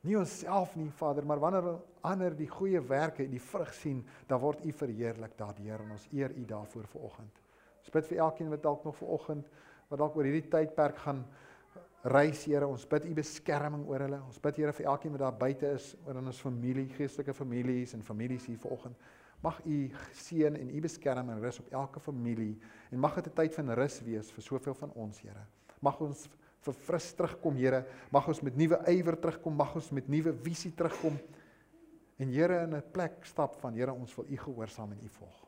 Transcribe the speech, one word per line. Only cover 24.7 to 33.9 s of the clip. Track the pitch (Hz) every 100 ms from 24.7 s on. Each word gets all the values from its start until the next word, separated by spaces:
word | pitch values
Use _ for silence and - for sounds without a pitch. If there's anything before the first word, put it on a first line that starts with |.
van | 127 147
ons, | 120 107 104
Here. | 104 101 107 _ - -
Mag | 139 139
ons | 151 139 - - - _ -
verfris | 127 - 165 -
terugkom, | - 170 - 165 135
Here. | 131 131 131 - -
Mag | 139 151
ons | 147
met | 139 127
nuwe | 160 165 -
ywer | 180 165 165
terugkom, | 165 160 165 147
mag | 139
ons | 165 -
met | 139 131
nuwe | 147 160
visie | 117 170 165 175
terugkom. | - 165 - 160 143 - - - - _ - - - _ -
En | 131
Here, | 127 175 180
in | 165
'n | 151 -
plek | 185 165 -
stap | - - 143 -
van, | 127
Here, | 113 127